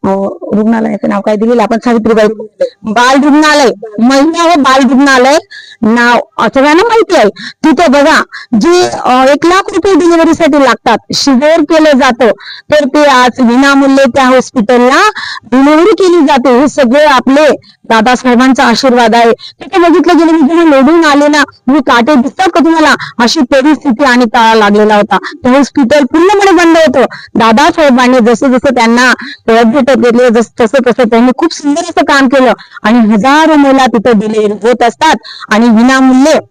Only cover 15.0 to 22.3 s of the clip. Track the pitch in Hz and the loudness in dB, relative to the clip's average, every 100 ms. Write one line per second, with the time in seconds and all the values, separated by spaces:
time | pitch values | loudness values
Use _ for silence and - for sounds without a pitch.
15 | 427 415 - - - 247 277 311 359 381 | 0 -4 -14 -16 -4 0 2 2 2 2
16 | 381 349 294 277 269 240 294 - 254 277 | 0 2 2 0 0 0 0 0 0 2
17 | 302 269 254 269 302 - _ _ - 226 | 2 0 0 0 0 -2 _ _ -4 -2
18 | 220 254 254 240 262 247 247 226 269 240 | 0 -2 0 0 0 0 0 0 0 2
19 | 233 233 233 - - _ - 381 339 339 | 2 2 2 0 -6 _ -6 -2 2 2
20 | 311 320 330 330 285 339 330 277 269 339 | 2 2 2 2 0 0 2 2 2 2
21 | 320 285 294 302 269 _ - 294 269 240 | 2 2 0 0 -4 _ -2 -2 0 0
22 | 240 302 254 | 2 0 0